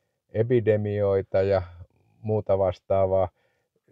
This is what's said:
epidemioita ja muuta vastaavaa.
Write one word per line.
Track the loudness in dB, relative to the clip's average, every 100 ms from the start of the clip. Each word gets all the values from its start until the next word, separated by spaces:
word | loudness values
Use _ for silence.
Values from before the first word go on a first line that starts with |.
| _ _ _
epidemioita | -4 0 0 2 0 0 -2 0 0 0 -2
ja | 2 0 -2 -14 -20 _ _ _
muuta | -4 -4 0 0
vastaavaa. | 0 -2 _ 0 2 2 0 -6 _ _ _ _ _